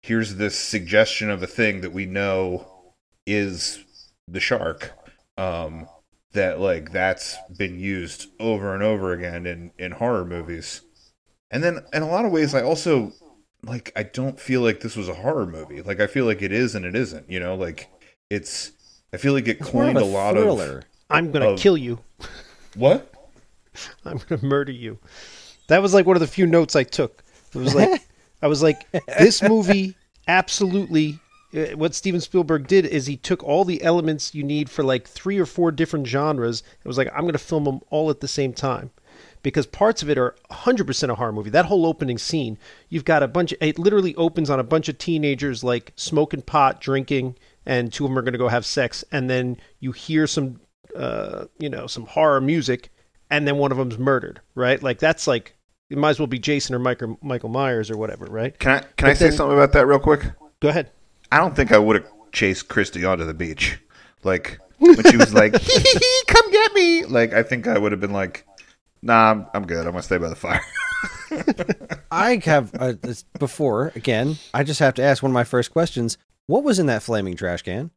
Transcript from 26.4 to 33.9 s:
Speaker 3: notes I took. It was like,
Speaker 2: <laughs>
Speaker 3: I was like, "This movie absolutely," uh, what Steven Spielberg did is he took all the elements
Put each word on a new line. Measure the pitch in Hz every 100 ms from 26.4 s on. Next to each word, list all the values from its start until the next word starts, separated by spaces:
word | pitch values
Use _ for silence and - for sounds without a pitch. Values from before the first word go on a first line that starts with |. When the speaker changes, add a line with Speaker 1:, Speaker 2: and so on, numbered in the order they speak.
| 175
Speaker 3:
notes | 170 156
I | 147
took. | 127 - 131 _ _ _ _
It | -
was | 131 139
like, | 381 359 _ _
Speaker 2:
<laughs> | _ _
Speaker 3:
I | 151
was | 147
like, | 156 147 - 165 - -
"This | 226 226
movie | 208 220 190 202 190 - _ _ -
absolutely," | 180 185 - 196 190 185 160 151 151 _ _ _ 151
uh, | 156 151
what | 165
Steven | - 196 175
Spielberg | - 185 160 156 131
did | 190 160
is | 156 131
he | 139
took | - 180
all | - 151
the | 185 170
elements | 165